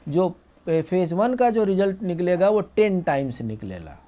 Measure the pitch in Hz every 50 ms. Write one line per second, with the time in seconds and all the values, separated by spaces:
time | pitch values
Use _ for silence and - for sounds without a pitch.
0 | - 151 143 175 185 175 - _ _ _ _ _ - 175 160 160 156 - 185 185
1 | 180 160 170 190 220 247 254 247 247 240 220 226 214 196 190 190 196 196 190 190
2 | 220 180 170 165 180 175 180 170 190 202 214 208 196 - - 208 214 208 190 180
3 | 175 160 143 139 139 131 120 - 117 110 110 107 110 92 92 87 80 76 76 -
4 | -